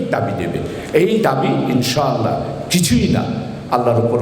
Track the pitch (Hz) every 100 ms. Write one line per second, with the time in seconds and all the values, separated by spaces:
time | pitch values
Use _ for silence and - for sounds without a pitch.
0 | 165 113 110 - 170 147 - - - 151
1 | 190 214 143 135 143 139 135 123 117 147
2 | 135 123 113 - - - - 180 - 240
3 | 185 - - - - - - - - 113
4 | - 113